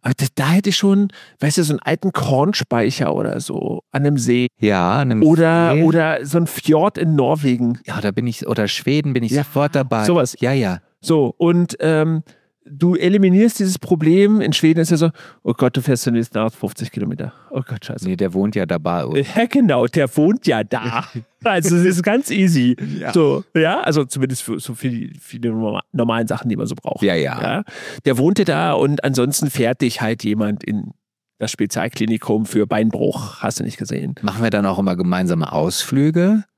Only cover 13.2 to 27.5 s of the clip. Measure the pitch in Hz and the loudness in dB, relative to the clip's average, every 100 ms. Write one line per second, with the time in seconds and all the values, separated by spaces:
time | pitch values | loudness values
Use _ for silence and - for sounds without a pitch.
13.2 | 190 185 226 - 190 185 - 170 156 180 | 6 6 4 2 -4 -4 0 2 4 6
14.2 | 202 214 160 - 160 160 160 165 165 - | 6 4 2 2 4 4 2 2 2 -2
15.2 | - _ - 117 127 139 127 123 - 117 | -20 _ -6 0 2 2 0 0 2 0
16.2 | 113 107 110 - 98 - 107 - 101 - | -2 -2 -4 -4 -10 -8 -10 -6 -6 -6
17.2 | 127 - _ 269 131 113 - - 92 90 | -10 -14 _ -10 -8 -10 -10 -8 -6 -2
18.2 | 98 90 101 104 90 85 80 87 64 127 | -2 0 0 -2 -2 -2 -2 -4 -2 -2
19.2 | 139 - 233 285 233 127 123 - 135 - | -2 -2 0 2 2 2 0 0 0 2
20.2 | 156 208 - 117 107 123 110 113 - 120 | 2 2 0 -2 -2 -4 -4 -6 -6 -14
21.2 | 110 _ 233 196 156 175 180 180 180 226 | -16 _ -2 0 2 2 2 2 0 0
22.2 | 277 202 190 156 123 123 - 147 - 170 | -2 0 2 4 2 0 -4 -8 -2 2
23.2 | 151 139 - 170 160 240 - 151 135 139 | 4 2 -2 0 2 0 0 0 -2 -2
24.2 | 131 127 - 107 - 113 131 117 123 - | -4 -4 -6 -8 -8 -8 -6 -6 -10 -14
25.2 | - 120 117 110 110 95 - 135 117 113 | -18 -8 -4 -2 -4 -6 -8 -4 -2 0
26.2 | 113 - 120 104 - - - - 101 87 | -2 -4 -4 -4 -4 -8 -8 -2 0 0
27.2 | 67 57 - | -2 -4 -4